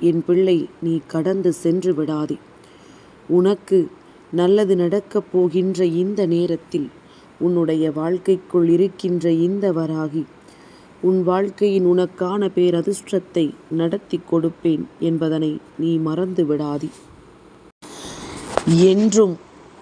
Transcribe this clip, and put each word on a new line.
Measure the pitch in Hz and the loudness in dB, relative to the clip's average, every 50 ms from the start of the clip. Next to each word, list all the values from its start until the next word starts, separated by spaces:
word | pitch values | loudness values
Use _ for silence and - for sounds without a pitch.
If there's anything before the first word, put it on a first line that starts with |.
என் | 165 175 160 170 160 | 0 0 0 0 0
பிள்ளை | - 175 180 190 185 180 165 - - - - | 0 2 2 4 2 2 0 0 -4 -10 -6
நீ | - 165 165 160 - | -4 -2 -2 -2 -4
கடந்து | - - 160 151 180 196 196 180 180 160 | -4 -6 -4 -2 -2 -2 0 0 -2 -2
சென்று | - - 170 165 185 175 185 170 | 0 0 0 0 0 0 -2 -2
விடாதே. | 143 156 147 156 151 151 147 151 - - - - - - - - - - - - - - - - - - - | -2 -2 -4 -2 -4 -4 -4 -6 -8 -10 -20 -20 -20 -20 -20 -20 -20 -20 -20 -20 -20 -20 -20 -20 -16 -6 0
உனக்கு | 156 180 180 196 208 190 - - 190 190 165 - - - - - - - - - - | 2 2 4 2 2 0 -2 0 2 2 2 0 -4 -18 -20 -20 -20 -20 -14 -6 -2
நல்லது | 170 175 180 196 214 214 185 196 | 0 2 4 4 4 4 2 2
நடக்கப் | 180 175 170 185 208 202 - - 208 196 - - | 2 2 2 0 -2 -4 -2 -4 -4 -4 -2 0
போகின்ற | 180 180 180 151 185 180 190 185 165 185 | 2 2 2 2 0 0 0 0 0 0
இந்த | 175 165 170 180 196 208 196 196 | 0 2 0 -2 -2 -2 -2 0
நேரத்தில் | 165 170 170 175 170 165 156 - - - 165 139 120 - - - - - - - - - - | 0 2 0 0 0 -2 -4 -6 -6 -6 -6 -6 -6 -10 -18 -20 -20 -20 -20 -20 -20 -10 -4
உன்னுடைய | - 175 180 170 165 160 160 160 156 160 | -2 0 2 2 2 0 0 0 0 -2
வாழ்க்கைக்குள் | 143 151 156 165 180 180 180 190 190 180 - - - 180 170 170 | -2 -2 -2 -2 -4 -2 0 0 0 -2 -2 -2 0 2 4 4
இருக்கின்ற | 170 170 190 196 190 - - 180 175 175 165 170 165 | 4 4 2 0 -2 -4 -4 -2 -2 0 0 0 0
இந்த | 165 170 175 196 202 196 196 170 | 2 0 0 0 0 -2 -2 -2
வராகி | 160 160 156 160 156 156 151 143 165 143 - - - - - - - - - - - - - - - - | -2 -2 -4 -4 -4 -6 -4 -4 -6 -8 -8 -12 -20 -20 -20 -20 -20 -20 -20 -20 -20 -20 -20 -12 -4 -2
உன் | 180 185 185 180 | 0 0 2 2
வாழ்க்கையின் | 170 180 185 196 202 190 - 202 208 196 196 180 | 0 0 0 0 -2 -2 0 0 2 2 2 2
உனக்கான | 175 180 180 180 175 - - 185 180 196 208 202 185 | 2 2 2 2 -2 -2 -6 -6 -4 -2 -2 -2 -2
பேரதிர்ஷ்டத்தை | 190 180 180 180 170 170 165 202 202 196 - - - 185 185 - - 180 160 143 - - - - | 0 2 2 2 2 0 0 -2 -4 -6 -6 -4 -4 -4 -4 -2 -2 -2 -2 -2 -4 -8 -12 -8
நடத்தி | 160 165 165 165 165 202 - - - 170 | -4 -2 -2 -2 -2 -4 -8 -6 -8 -8
கொடுப்பேன் | - - 170 165 160 165 165 - - 170 160 151 - - - - | -4 -2 -2 0 0 0 -4 -2 -2 -2 -2 -2 -4 -10 -10 -6
என்பதனை | - 170 165 160 165 160 156 156 160 151 151 - - - - - | -4 -2 -2 -2 -2 -2 -2 -2 -2 -4 -4 -6 -12 -16 -10 -6
நீ | 160 165 165 160 | -2 -2 0 0
மறந்து | 160 156 156 165 185 185 185 180 170 | -2 -2 -2 -4 -4 -4 -2 -2 0
விடாதே. | 147 151 147 151 147 147 147 156 - - - - - - - - - - - - - - - - - _ _ - - - - - - - - - - - - - - - - - - 165 165 180 | 0 0 -2 -2 -4 -6 -6 -6 -8 -12 -14 -20 -20 -20 -20 -20 -20 -20 -20 -20 -20 -20 -20 -20 -20 _ _ -20 -20 -20 -18 -16 -16 -16 -16 -14 -14 -14 -14 -12 -6 -6 -2 0 2 4 6 6
என்றும் | 190 190 202 214 220 190 220 214 190 170 - - - - - - - - - | 6 4 4 2 2 4 4 4 2 2 -6 -12 -20 -20 -20 -20 -20 -10 -2